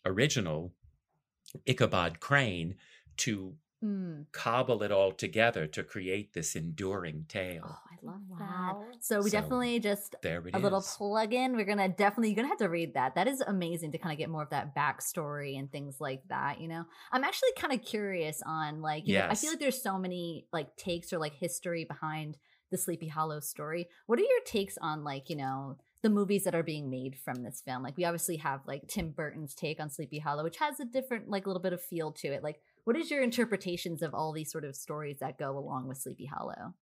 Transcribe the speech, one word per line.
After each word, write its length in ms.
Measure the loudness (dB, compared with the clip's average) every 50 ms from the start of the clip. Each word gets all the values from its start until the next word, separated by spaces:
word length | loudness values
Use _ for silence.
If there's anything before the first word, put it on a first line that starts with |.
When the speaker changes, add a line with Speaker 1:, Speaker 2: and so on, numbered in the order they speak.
| 0
Speaker 1:
original 680 | 2 4 4 4 4 4 2 2 2 0 -2 -2 -6 -10 _ -20 -20 _ _ _ _ _ _ _ _ _ _ _ -18 -18 -4 _
Ichabod 540 | 0 4 6 6 6 6 4 4 2 0 -4
Crane, 560 | 0 4 4 4 4 4 2 0 -2 -4 -4 -8 -12 -20 -20 -20 _ -14 -6
to 380 | -2 0 0 0 -2 -4 -10 -12 -16 _ _ _ _ -4
Speaker 2:
Mm. 420 | -2 -2 -2 -4 -4 -6 -8 -12 _
Speaker 1:
cobble 500 | -10 -2 0 2 4 4 4 4 2 2
it 100 | 4 4
all 200 | 6 6 6 6
together 560 | 4 0 -4 0 4 6 6 6 6 2 -2
to 160 | -2 -2 -6 -6
create 500 | -6 -6 -6 -2 -2 -2 -2 -2 _ -6
this 220 | -4 -4 -2 -2
enduring 720 | -2 -4 -4 -4 -2 -2 -2 -2 -2 -4 -4 -6 -8 -10
tale. 380 | -6 -6 -4 -4 -4 -6 -8 -10
Speaker 2:
Oh, 140 | -12 -14 -14 -18 -20
I 60 | -20 -14
love 200 | -14 -12 -12 -12 -12
Speaker 3:
Wow. 580 | -12 -12 -10 -8 -8 -4 -4 -2 -4 -4 -6 -8 -14
Speaker 2:
that. 120 | -12 -8 0
So 180 | 2 2 4
we 80 | 4 4
Speaker 1:
So, 100 | 2 2
Speaker 2:
definitely 380 | 2 2 0 2 2 2 2 2
just 360 | 4 2 2 0 -2 -12 -12 -4 -2
Speaker 1:
there 240 | -2 -2 -2 -2
it 80 | -2 0
Speaker 2:
a 40 | 4
little 200 | 4 4 4 4
Speaker 1:
is. 160 | 2 -2 -6
Speaker 2:
plug 380 | -4 -2 0 2 2 2 2 2
in. 220 | 2 2 2 2
We're 100 | 2 2
gonna 240 | 2 4 4 4 2
definitely, 400 | 4 6 6 6 6 6 4 4
you're 80 | 4
gonna 100 | 2 2
have 100 | 2 2 2
to 100 | 2 2
read 260 | 4 2 0 0 2
that. 180 | 0 0 2 4
That 140 | 4 4
is 140 | 4 4 2
amazing 500 | 0 2 2 2 2 0 0 -2 -2 -4
to 80 | -4 -2
kinda 160 | -2 -2 -2
get 140 | -2 -2 -2
more 120 | -2 -4
of 80 | -2 0
that 240 | 0 -2 -2 0 0
backstory 840 | 2 2 2 0 0 -4 -4 -2 -2 -4 -2 -4 -4 -4 -4 -6 -6
and 120 | -6 -6
things 300 | -8 -8 -8 -8 -8 -6
like 260 | -4 -4 -4 -6 -8 -6
that, 320 | -4 -2 -2 -2 -2 -4
you 60 | -6
know? 180 | -6 -6 -6 -8 -10 -14 -20 -8 0
I'm 120 | 0 2 2
actually 260 | 2 2 4 4 4 4
kinda 200 | 4 0 0 0
curious 640 | 0 0 -2 -2 -2 0 0 0 0 0 0 -2 -4 -6
on, 380 | -4 -2 -2 -2 -2 -4 -2
like, 240 | -2 -2 -2 0 2
you 80 | 4 6 6
know, 60 | 6
I 80 | 4 2
feel 140 | 0 0 -2
Speaker 1:
Yes. 40 | -2
Speaker 2:
like 60 | 2
there's 240 | 2 2 2 2 -2
so 160 | -2 0 0
many, 480 | -2 -2 -2 -4 -4 -4 -6 -8 -10 _
like, 240 | -4 -4 -4 -6 _
takes 360 | -8 -4 -4 -4 -4 -4 -4 -2
or, 60 | -2
like, 160 | -2 -2 -4
history 480 | -4 -4 -4 -4 -4 -4 -2 -2 -2 -4
behind 540 | -6 -8 -6 -4 -4 -4 -4 -4 -6 -8 -10 _ _ _ _ _ _
the 60 | -4
Sleepy 320 | -2 0 -2 -2 -2 -4 -4
Hollow 300 | 0 0 0 0 0 -4
story. 480 | -6 -8 -6 -6 -4 -2 -2 -4 -4 -6 -10 -18 _
What 100 | 2 4 4
are 40 | 6
your 180 | 6 6 4 4
takes 320 | 2 0 0 0 0 -4 -4
on, 240 | -2 -2 -2 -2 -2
like, 260 | -4 -4 -6 -4 -4
you 60 | -4
know, 420 | -2 -2 -2 -2 -2 -4 -8 -10 -12 _ _ _ _
the 80 | 4 6
movies 340 | 6 6 6 6 4 4 4
that 100 | 4 2
are 80 | 2 2
being 260 | 2 -2 -2 -2 -2
made 300 | -4 -2 -4 -6 -8 -6
from 240 | -6 -6 -4 -4 -4
this 180 | -8 -8 -10
film? 220 | -6 -4 -4 -4 -4
Like, 140 | -6 -2
we 80 | 0 2
obviously 320 | 2 2 0 -2 -2 -2
have, 280 | -2 0 -2 -2 -2 -4
like, 220 | -8 -8 -8 -6
Tim 240 | -4 -4 -2 -2 -2
Burton's 420 | -4 -4 -4 -4 -4 -8 -10 -10 -8
take 260 | -4 -4 -4 -2 -2
on 100 | -6 -6
Sleepy 280 | -6 -8 -8 -6 -6 -4
Hollow, 240 | -2 -2 0 0 0
which 140 | -2 0
has 220 | 0 -2 -2 0 -4
a 60 | -8
different, 440 | -2 -2 -2 0 0 -4 -4 -2 -2
like, 160 | -2 -2 0
little 160 | 0 -2 0
bit 120 | 0 0 0
of 100 | -2 -6
feel 280 | -6 -4 -2 -2 -2 -4
to 140 | -4 -4 -4
it. 120 | -2 -2
Like, 200 | -4 -6 -6 -8 _ _ _ _ _
what 120 | 0 2
is 140 | 2 2 0
your 140 | 2 2 2
interpretations 800 | 2 4 2 2 2 2 0 0 -2 -4 -2 -2 -4 -2 -2 -4
of 100 | -2 -2
all 180 | -2 -2 -2
these 200 | -2 -4 -6 -6
sort 120 | -6 -6 -6
of 120 | -6 -8
stories 420 | -10 -8 -8 -6 -6 -6 -8 -6
that 220 | -6 -6 -8 -6 -4
go 180 | -4 -4 -2
along 300 | -4 -4 -4 -4 -4 -4
with 100 | -6 -8
Sleepy 280 | -8 -8 -8 -8 -10 -10
Hollow? 500 | -10 -8 -8 -6 -8 -8 -8 -10 -12 -14 _